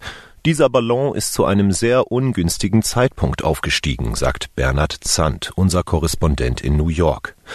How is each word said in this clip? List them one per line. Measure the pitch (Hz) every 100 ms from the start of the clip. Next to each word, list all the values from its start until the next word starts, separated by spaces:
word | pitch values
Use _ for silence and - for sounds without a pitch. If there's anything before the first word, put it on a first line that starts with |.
| - - - - 156
"Dieser | 151 147
Ballon | 131 117 123 143
ist | - -
zu | -
einem | - 101 101
sehr | 90 113 127 -
ungünstigen | 123 131 110 85 - 101 110
Zeitpunkt | - 120 127 - 67 65
aufgestiegen", | - 73 - - 73 62 58
sagt | 57 64 60 -
Bernhard | - 65 65 80 -
Zandt, | - - 78 87 -
unser | - 95 90
Korrespondent | - 82 85 - 82 69 62 62
in | 67 73
New | 80
York. | 80 82 65 - - -